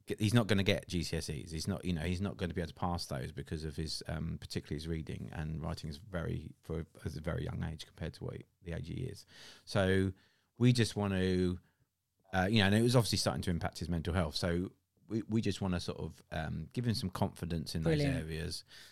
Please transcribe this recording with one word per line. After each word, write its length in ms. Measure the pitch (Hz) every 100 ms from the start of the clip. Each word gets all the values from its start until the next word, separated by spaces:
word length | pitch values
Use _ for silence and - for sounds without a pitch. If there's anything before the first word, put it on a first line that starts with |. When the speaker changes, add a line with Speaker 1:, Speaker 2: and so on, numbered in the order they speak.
| - -
Speaker 1:
he's 140 | 107
not 140 | 120 101
gonna 160 | 101
get 260 | 98 98 -
G 140 | 90
C 160 | 76 80
S 100 | -
Es. 220 | 73 55
He's 180 | 80 80
not, 160 | 87
you 80 | 90
know, 80 | 87
he's 220 | 82 90
not 160 | 98 -
gonna 160 | 90
be 80 | 82
able 60 | 82
to 60 |
pass 300 | - 92 87
those 260 | - 69 73
because 340 | 76 69 80
of 120 | 78 76
his, 260 | 78 - -
um, 300 | 80 80 80
particularly 360 | - - - 73
his 120 | 78
reading 400 | 82 - - -
and 260 | - 78 78
writing 300 | 80 82 78
is 80 | 73
very, 560 | - 92 82 85 80 -
for, 240 | - 82 78 -
at 100 | -
a 60 | 80
very 240 | 82 85
young 180 | 82 - 82
age 140 | 78
compared 300 | - - 80
to 100 | -
what 120 | - -
he, 80 | - _
the 80 | 90
age 160 | 82 80
he 140 | 82
is. 240 | - - - - - - -
So 460 | 104 92 95 95 - _ _ _ -
we 160 | 120
just 240 | 120 110 104
want 160 | 101
to, 460 | 95 92 90 90 90 - _ _ _ _ _ _
uh, 140 | 92 92
you 100 | 113
know, 60 | 98
and 80 |
it 80 | 104
was 140 | 117 123
obviously 220 | 107 95
starting 240 | - 69
to 80 | 92
impact 300 | 85 - -
his 100 | 80
mental 240 | 85 78
health. 200 | 87 82 -
So 340 | 92 87 92 - _ _ -
we, 120 | 107 -
we 140 | 110
just 180 | 104 95
wanna 200 | 95 90
sort 180 | - -
of, 240 | 82 - -
um, 360 | 85 80 80 80
give 140 | - 120
him 80 |
some 160 | 104 92
confidence 640 | - 98 - 85 82 -
in 80 | 85
Speaker 2:
Brilliant. 320 | 80 156 143
Speaker 1:
those 80 | 82
areas, 420 | 80 80 80 - - - -